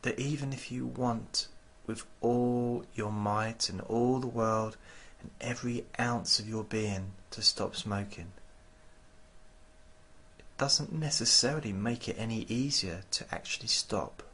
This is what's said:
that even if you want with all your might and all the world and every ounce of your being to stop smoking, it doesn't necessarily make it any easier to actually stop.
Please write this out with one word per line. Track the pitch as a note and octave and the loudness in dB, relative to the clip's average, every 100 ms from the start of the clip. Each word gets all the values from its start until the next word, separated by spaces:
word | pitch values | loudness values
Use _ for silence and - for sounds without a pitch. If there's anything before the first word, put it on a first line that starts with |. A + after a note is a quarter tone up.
that | B2+ - | 0 0
even | C#3 D3 C#3 | 0 0 -2
if | C3 - | -4 -6
you | B2 B2 | -4 -4
want | B2 B2 A2+ A2 - - - - - - | 0 2 0 0 -4 -4 -12 -20 -14 -6
with | A2 - - | -6 -8 0
all | A#2 A#2+ B2 B2 A#2+ A#2+ - | 4 4 4 4 2 0 -4
your | - G#2+ | -4 -2
might | G#2+ G#2 G#2 A2 A2+ - | 2 2 2 0 0 -2
and | F#2+ | -2
all | - A2+ A#2+ C3 | 0 4 4 4
the | B2+ | 0
world | A2+ A2 A2 A2 - - - - - | 2 4 4 2 -4 -18 -18 -18 -16
and | - - | -16 -8
every | A#2+ A#2+ B2 A#2+ - - | -6 -2 -2 -2 -4 0
ounce | B2 A#2 - - | 2 2 2 0
of | G#2+ | 2
your | A2 | -4
being | G#2+ A2 G#2+ F#2+ F#2+ F#2+ - | 0 0 0 0 -4 -8 -12
to | - | 2
stop | G#2+ - F#2+ - | 2 2 -2 -2
smoking, | G#2+ G2+ G2+ - F2 - - - - - - - - - - - - - - - - - - - - - | -2 -2 -2 -8 -12 -12 -20 -20 -20 -20 -20 -20 -20 -20 -20 -20 -20 -20 -20 -20 -20 -20 -20 -20 -20 -20
it | - - | -16 -2
doesn't | C#3 - D3 | 2 4 2
necessarily | D#3+ D3+ - A#2 - A#2+ D3+ A2+ | -2 0 2 6 6 6 2 0
make | G2 G#2+ A#2 - | 0 0 0 -4
it | - | -4
any | A2+ A2+ - | -2 -2 -2
easier | A2+ C#3 - F#2+ E2+ - | 0 2 2 0 -6 -4
to | - - | -6 -4
actually | - - - A2 | -6 -4 -6 0
stop. | - - G#2 C#2 - - | 0 0 -2 -2 -8 -18